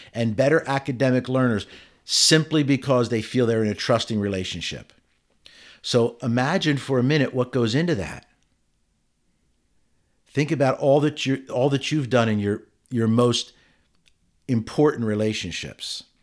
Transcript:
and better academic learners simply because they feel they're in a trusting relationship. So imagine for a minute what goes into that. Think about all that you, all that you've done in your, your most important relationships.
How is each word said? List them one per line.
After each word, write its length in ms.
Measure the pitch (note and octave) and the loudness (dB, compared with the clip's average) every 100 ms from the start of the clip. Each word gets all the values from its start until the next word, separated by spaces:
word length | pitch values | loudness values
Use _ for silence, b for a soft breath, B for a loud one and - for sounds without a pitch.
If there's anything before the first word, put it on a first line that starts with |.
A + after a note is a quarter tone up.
| B | B
and 240 | A#2 A2+ G#2 | -4 -2 2
better 260 | C3+ D#3+ - | 2 2 0
academic 640 | C#3 D3 A#2+ C3 B2+ B2+ | -4 -4 0 2 2 0
learners 360 | C3 B2+ G#2 - B B B | 0 2 0 -4 B B B
simply 580 | B - - D#3 D#3 D#3 | B 0 4 4 2 0
because 460 | C#3 C3+ C3+ B2+ A2+ | 2 0 2 0 2
they 140 | A#2 | -2
feel 240 | G#2+ B2+ A#2 | -2 0 2
they're 180 | A2+ | 2
in 60 | G#2+ | 0
a 40 | |
trusting 460 | G2 - A2+ - A2 | -2 0 0 0 -2
relationship. 720 | G2+ F#2+ F#2 E2+ - C2+ - _ _ _ _ _ - B B B | -2 -2 -6 -8 -10 -10 -16 _ _ _ _ _ -20 B B B
So 380 | - B2 A#2+ - | -2 0 0 -2
imagine 540 | B2+ A#2+ C3+ F#3 D3+ C#3 | -2 0 0 0 0 -2
for 220 | - C3 | 0 0
a 40 | |
minute 300 | B2+ D#3 B2+ | 2 2 0
what 200 | B2 B2 | -2 -2
goes 220 | C3 A2+ | 0 0
into 200 | C3 F3 | 0 0
that. 320 | A#2 D#2 D2+ - _ _ _ _ _ _ _ _ _ _ _ _ _ _ _ _ _ _ _ _ | -2 -4 -10 -20 _ _ _ _ _ _ _ _ _ _ _ _ _ _ _ _ _ _ _ _
Think 240 | C#3 D3 | -4 -2
about 280 | D3 C3+ - | 0 0 2
all 200 | D3 C#3+ | 4 4
that 240 | D3 D3 | 4 -2
you, 200 | C3 C3+ - | -4 -4 -4
all 220 | B2+ C#3 | 0 0
that 220 | C3+ - | 0 -2
you've 180 | D3+ B2 | -4 0
done 180 | B2 A2+ | 2 2
in 120 | G#2 | 2
your, 240 | G2+ G#2 - _ - | 0 -4 -8 _ -6
your 160 | B2 A2+ | -2 2
most 460 | A#2 B2 A#2+ - b b b b b _ _ _ _ - | 4 2 0 -6 b b b b b _ _ _ _ -4
important 580 | A#2 A2 - D3+ C#3+ A2+ | -4 -2 2 2 2 -2
relationships. 960 | G#2+ G#2+ G#2+ F2+ - - - - - - _ | -2 -2 -4 -8 -10 -12 -12 -14 -14 -16 _